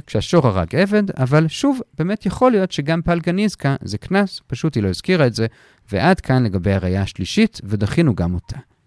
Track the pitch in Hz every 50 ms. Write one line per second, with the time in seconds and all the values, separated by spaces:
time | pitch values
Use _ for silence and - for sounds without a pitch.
0 | - - - 107 - - - 170 139 120 92 95 85 82 - 151 196 202 208 208
1 | 202 190 - - 131 123 143 156 165 156 - - - 285 269 254 - _ _ -
2 | 160 180 214 - - 196 - - 254 254 233 196 185 - - - 139 156 165 170
3 | 160 170 175 170 156 175 175 196 214 202 - - - 139 135 - - 95 101 -
4 | - - 185 196 101 95 - - _ - 127 - - 160 - 117 101 95 87 -
5 | - - 185 165 143 120 107 113 113 113 _ _ _ _ _ _ _ - 101 92
6 | 113 175 190 - - - 131 131 123 107 92 95 85 101 98 95 90 90 92 98
7 | 95 - - - 95 - - 202 226 208 - - - 98 110 101 101 98 - 170
8 | 170 139 92 87 87 87 90 87 - - - 139 - _ _ _ _